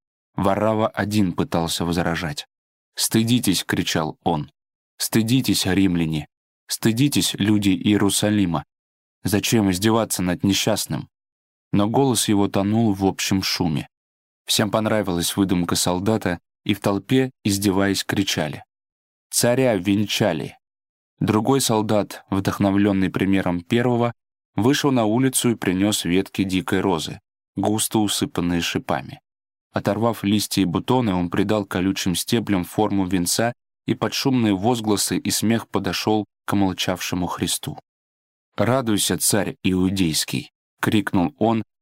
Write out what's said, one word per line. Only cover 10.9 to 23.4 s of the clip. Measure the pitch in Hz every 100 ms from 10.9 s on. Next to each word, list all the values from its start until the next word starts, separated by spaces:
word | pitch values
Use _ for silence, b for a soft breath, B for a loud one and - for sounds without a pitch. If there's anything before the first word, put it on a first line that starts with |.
| 76 - _ _ _ _ _ _
Но | 101 104
голос | 117 139 113 -
его | 101 98
тонул | 101 98 113 113
в | 95
общем | 98 - - 95
шуме. | - - 87 69 - _ _ _ _ _
Всем | - - 107
понравилась | 107 107 110 95 85 82 -
выдумка | 95 90 87 -
солдата, | 92 90 104 110 92 87 _ _
и | -
в | 104
толпе, | 104 98 - 131 131 -
издеваясь, | 107 98 101 92 98 92
кричали: | - 101 95 - 76 71 - _ _ _ _ _ _
«Царя | - 120 123 127 101
венчали!» | 95 101 101 - 107 76 50 - _ _ _ _ _ -
Другой | 98 107 113 135
солдат, | 123 110 107 104 92 - -
вдохновленный | 95 98 - 101 98 101 98 92
примером | - 95 95